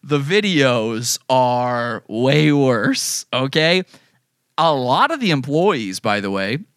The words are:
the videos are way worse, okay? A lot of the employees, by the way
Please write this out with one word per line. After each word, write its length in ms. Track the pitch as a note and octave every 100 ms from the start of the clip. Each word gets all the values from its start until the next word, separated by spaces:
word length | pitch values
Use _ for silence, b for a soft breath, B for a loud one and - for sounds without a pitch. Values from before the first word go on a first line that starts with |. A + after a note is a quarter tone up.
| C#3
the 140 | D3
videos 960 | C#3 G3 G#3 D#3+ C3+ A#2+ A2 A2+ A#2+ - -
are 760 | B2+ B2 B2 B2 A#2+ A#2 A2 -
way 460 | A2+ B2+ D3+ D3+
worse, 720 | C#3+ C3+ A#2 G#2+ C4 - - -
okay? 500 | B2 C3+ D#3 D#3+ F#3 F#3 b b b _ _ _ -
A 160 | D#3+
lot 380 | C#3+ B2 D3+ C#4
of 80 | D#4+
the 140 | A3+
employees, 640 | D3 C3 D3+ F#3+ D#3 G2+ F#2
by 220 | A2 G#2
the 100 | G2
way 280 | G2 F#2+ C#3 G#3+